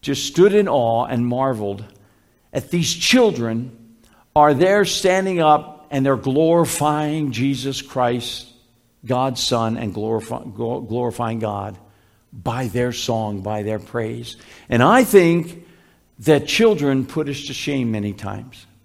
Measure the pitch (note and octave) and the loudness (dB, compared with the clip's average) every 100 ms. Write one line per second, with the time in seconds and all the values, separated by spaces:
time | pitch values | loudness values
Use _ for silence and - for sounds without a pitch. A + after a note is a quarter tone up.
0 | - C3+ - E3 G3 G3+ G3 C3+ A#2 A2+ | -4 -6 -4 4 4 6 2 2 2 0
1 | - B2 A#2+ B2 C3+ A#2 G#2 G2+ G#2+ _ | -2 -2 -2 0 -2 -2 -6 -8 -12 _
2 | _ _ _ _ _ C3 C3 F3 D#3 - | _ _ _ _ _ -8 -4 -2 -2 -2
3 | - B3+ A3+ C3 A#2 A2+ B2+ - - _ | 2 4 4 2 -4 -4 -6 -14 -20 _
4 | _ _ _ D3+ D3 C3+ F3+ G3+ G3 - | _ _ _ 4 4 6 4 4 2 0
5 | F#3+ F#3 F#3+ F3+ D#3 D3+ - - - C#3 | 2 2 0 2 4 4 2 -20 -6 -2
6 | C3+ C3 C3+ C3+ D#3+ E3+ E3 - D3+ D3+ | 0 0 0 2 4 4 2 0 0 0
7 | D3+ D#3 D3 A2+ C3+ C3+ C3 C3 - C3+ | -2 -2 -4 -2 -2 -2 -6 -8 -8 -2
8 | B2 A#2+ A#2 - - _ _ _ _ _ | 0 -2 -6 -12 -16 _ _ _ _ _
9 | - B2+ C3 B2 - B2 A2+ A#2 G#2+ F#2+ | -4 -2 -2 -2 -2 0 0 -2 -6 -6
10 | G#2+ A2+ G#2+ A#2+ - G2+ A#2 B2+ A#2+ A#2 | -4 -4 -4 -10 -10 -8 -6 -6 -6 -4
11 | B2 - A#2 A2+ G#2+ G2+ G2+ F#2+ _ _ | -4 -4 -6 -4 -4 -6 -8 -14 _ _
12 | _ _ _ - G#2+ A#2 B2+ B2 B2 A#2 | _ _ _ -8 -6 -4 -4 -2 -2 -4
13 | - A2+ G#2+ G2+ F#2+ G#2+ G#2 G#2+ - B2 | -4 -4 -4 -6 -6 -6 -4 -6 -6 -8
14 | A2 A#2 A#2 - - - - A#2+ C3+ A#3+ | -6 -8 -14 -18 -20 -20 -2 4 6 6
15 | B3+ G3+ E3+ E3+ E3 - - _ _ _ | 8 6 6 2 -2 -12 -20 _ _ _
16 | _ - A#2 D3 C#3 - A3+ G3 C#3+ C3+ | _ -6 2 2 2 2 4 4 0 0
17 | B2+ - D3 C#3 - C3 - C#3+ A#2+ A2 | -2 -6 -6 -8 -10 -10 -6 -4 -2 -2
18 | G2+ G2 G2+ G2+ B2 - - _ | -4 -6 -10 -10 -14 -20 -20 _